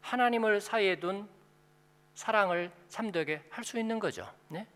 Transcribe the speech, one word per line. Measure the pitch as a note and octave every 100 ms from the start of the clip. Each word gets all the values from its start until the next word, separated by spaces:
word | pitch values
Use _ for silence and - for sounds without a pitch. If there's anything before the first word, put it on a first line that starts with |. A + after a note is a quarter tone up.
하나님을 | - B3 A#3+ A#3 A3 G#3
사이에 | G3+ A#3 G3 F3
둔 | F3 G3 G#3 - _ _ _ _ _ _ _
사랑을 | - - A3 G3 F3 F3 - -
참되게 | - A3+ E3+ D3+ D3+ -
할 | -
수 | A#3 A#3+
있는 | A3 A3+
거죠. | G3+ - F2+ - _
네? | D#3 A3